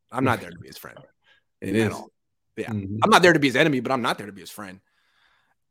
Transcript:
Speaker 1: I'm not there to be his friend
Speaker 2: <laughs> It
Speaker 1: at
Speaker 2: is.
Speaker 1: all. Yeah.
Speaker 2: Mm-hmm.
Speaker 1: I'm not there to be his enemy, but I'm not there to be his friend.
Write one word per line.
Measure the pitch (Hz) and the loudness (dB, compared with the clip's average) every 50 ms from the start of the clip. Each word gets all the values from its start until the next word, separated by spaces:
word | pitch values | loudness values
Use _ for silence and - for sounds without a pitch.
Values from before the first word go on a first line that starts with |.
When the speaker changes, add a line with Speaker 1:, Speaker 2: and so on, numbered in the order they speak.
| _ _ | _ _
Speaker 1:
I'm | 113 127 131 | -4 -2 0
not | 131 113 95 | 0 0 -2
there | 90 87 | -4 -10
to | - - | -16 -18
be | - 67 | -18 -18
his | - - | -18 -18
friend | - 62 - - - - _ _ _ _ | -18 -18 -20 -20 -20 -20 _ _ _ _
Speaker 2:
<laughs> | _ _ _ _ _ _ | _ _ _ _ _ _
It | - 95 | -6 -2
Speaker 1:
at | 104 | 0
Speaker 2:
is. | 113 110 101 | 0 0 0
Speaker 1:
all. | - - - - _ _ _ _ _ _ _ _ _ | -2 -6 -12 -16 _ _ _ _ _ _ _ _ _
Yeah. | 110 101 - | -10 -8 -6
Speaker 2:
Mm-hmm. | 110 101 98 95 101 110 | -6 -6 -6 -6 -4 -2
Speaker 1:
I'm | 160 208 | 2 4
not | 220 175 | 6 6
there | 180 175 | 8 8
to | 160 151 | 6 6
be | 143 131 | 4 2
his | 113 | 4
enemy, | 135 160 160 135 127 | 4 2 2 2 0
but | 113 123 | -2 -2
I'm | 135 120 | -2 -2
not | 113 143 180 - | -2 -4 -4 -6
there | 101 | -10
to | 104 | -14
be | 98 92 | -16 -18
his | 85 - | -18 -18
friend. | - 104 104 92 92 95 _ _ _ _ _ _ _ _ _ _ _ _ _ _ _ _ _ _ | -16 -16 -16 -16 -18 -20 _ _ _ _ _ _ _ _ _ _ _ _ _ _ _ _ _ _